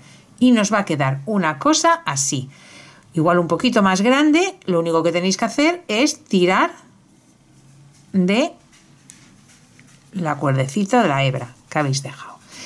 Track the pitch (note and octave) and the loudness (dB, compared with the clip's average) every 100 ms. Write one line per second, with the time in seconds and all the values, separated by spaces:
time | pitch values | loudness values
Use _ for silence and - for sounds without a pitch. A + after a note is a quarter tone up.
0 | - - - - B3+ A3+ G3 G#3+ G3+ D3+ | -12 -20 -20 0 4 4 2 0 -2 -2
1 | C3+ C3+ - G#3 D#3+ D3 C#4+ D#4 E4 E4 | -2 -2 -4 -2 -2 0 0 2 2 0
2 | A#3 C#3 - C3+ - - - - - - | -2 -4 -4 -4 -6 -14 -20 -20 -20 -20
3 | - E3 D#3+ F3 E3+ E3+ B3+ A3+ G3 F#3 | -8 -2 2 2 2 0 0 2 2 2
4 | A3+ C4+ D4+ D#4 F#4+ - - E3+ E3 E3 | 2 2 4 2 0 -4 -2 -2 0 0
5 | E3 E3+ F#3 F#3+ A3 B3+ D4+ F4 - G#3+ | 0 0 -2 -2 -2 0 0 -2 -4 -2
6 | D4 - - F#3+ F3 G3+ E4+ - - _ | -2 -4 -2 2 2 2 0 -4 -20 _
7 | _ _ _ _ _ _ - - - _ | _ _ _ _ _ _ -20 -20 -20 _
8 | _ F#3+ F3+ G#3+ E4+ - _ - _ _ | _ 0 0 0 -2 -6 _ -20 _ _
9 | - - - - _ _ _ - - _ | -20 -20 -20 -20 _ _ _ -20 -20 _
10 | _ G3 D#3+ C#3+ D3 C3+ C3+ G#3 G3 B3 | _ -6 -4 -2 -2 0 -2 -2 0 2
11 | F#3+ C3+ C3+ B2+ - - - D#3 C#3+ C3+ | 2 0 -2 -2 -8 -18 -8 -4 -2 -4
12 | - - - - - - | -6 -14 -20 -20 -20 -20